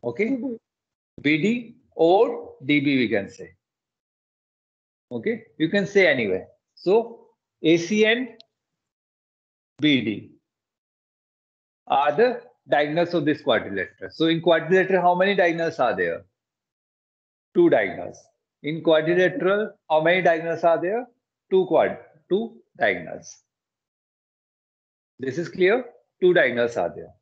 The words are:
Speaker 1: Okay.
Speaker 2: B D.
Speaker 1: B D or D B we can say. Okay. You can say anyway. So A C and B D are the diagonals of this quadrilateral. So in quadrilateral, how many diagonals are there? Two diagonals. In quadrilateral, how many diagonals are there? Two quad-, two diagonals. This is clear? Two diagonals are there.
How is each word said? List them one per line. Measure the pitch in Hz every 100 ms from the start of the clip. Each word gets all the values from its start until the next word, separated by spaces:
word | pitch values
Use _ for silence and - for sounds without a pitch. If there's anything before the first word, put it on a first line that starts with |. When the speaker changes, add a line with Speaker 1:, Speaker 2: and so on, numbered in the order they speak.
Speaker 1:
Okay. | 123 117 220
Speaker 2:
B | 269
D. | 262 226 _ _ _ _ _ -
Speaker 1:
B | 143 156
D | 185 240 233 - _ -
or | 165 190 240 - - - 131
D | 147
B | 139 135
we | 117
can | 107 95
say. | - - _ _ _ _ _ _ _ _ _ _ _ _ _ _ _ _
Okay. | 120 113 226 - _
You | 156
can | 202 185
say | 202 180
anyway. | 131 107 92 87 _ _ _
So | 170 214 226 - _ _ _ _
A | 160 165
C | 170 214 214
and | 233 262 - _ _ _ _ _ _ _ _ _ _ _ _ _ _
B | 151 135
D | 113 104 - _ _ _ _ _ _ _ _ _ _ _ _ _ _ _ -
are | 135 143
the | 143 240 247 - _ _
diagonals | 151 147 156 175
of | 175 151
this | 143
quadrilateral. | - 110 101 98 90 _ 95
So | - 165
in | 165
quadrilateral, | 165 160 156 190 180 190
how | 175 180
many | 190 196
diagonals | 175 165 165 -
are | 127 95
there? | 87 82 - _ _ _ _ _ _ _ _ _ _ _ _ -
Two | 175
diagonals. | 135 101 87 90 - _ _ _ _
In | 147 160
quadrilateral, | 160 156 160 175 180 185 175 208 214 - _
how | 156
many | 160 185
diagonals | 175 165 165 160
are | 170 165
there? | 170 220 254 _ _ _ _
Two | 190 190
quad-, | 156 - 98 - _ _
two | 185 226 - _ -
diagonals. | 110 92 82 - - - _ _ _ _ _ _ _ _ _ _ _ _ _ _ _ _ _ _
This | 131 127
is | 165
clear? | 185 185 233 247 - _ _
Two | 180
diagonals | 175 139 120 120 107
are | 85 80
there. | 85 _